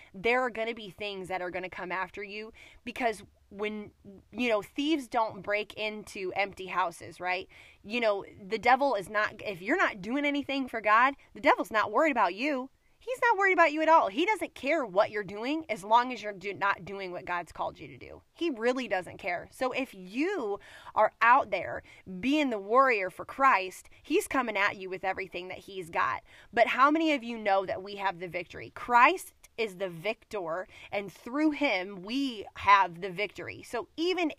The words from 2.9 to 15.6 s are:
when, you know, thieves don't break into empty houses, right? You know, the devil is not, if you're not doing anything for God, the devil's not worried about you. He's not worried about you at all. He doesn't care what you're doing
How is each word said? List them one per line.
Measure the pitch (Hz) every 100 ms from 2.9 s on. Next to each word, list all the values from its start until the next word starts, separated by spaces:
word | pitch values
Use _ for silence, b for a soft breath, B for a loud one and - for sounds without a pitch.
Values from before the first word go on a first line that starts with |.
| - 240 202 - _ _
when, | 202 208 214 202 - 202 190 -
you | 214 247
know, | 214
thieves | 190 - 285 311 240
don't | 240 220 190
break | 175 208 214
into | - 214 214 - 208 185
empty | - 196 185 185
houses, | 180 180 165 - 165
right? | 180 185 - B B B
You | 196 240
know, | 220 196 - -
the | 190 220
devil | 240 254 277 208
is | 196
not, | 214 208 208
if | 208 175
you're | 196 370
not | 302 226
doing | 196 277
anything | 285 285 277 277 247
for | 226
God, | 208 214 262 277 b
the | 214
devil's | 277 370 -
not | 220 208
worried | 220 311
about | 240 185
you. | 196 285 262 262 _ _ _
He's | 453 494
not | 480 392
worried | 392
about | 349 320
you | 302
at | 311
all. | 320 196
He | 208 370
doesn't | 403 302
care | - 269 320
what | 233 185 -
you're | 208
doing | 185 202 247 320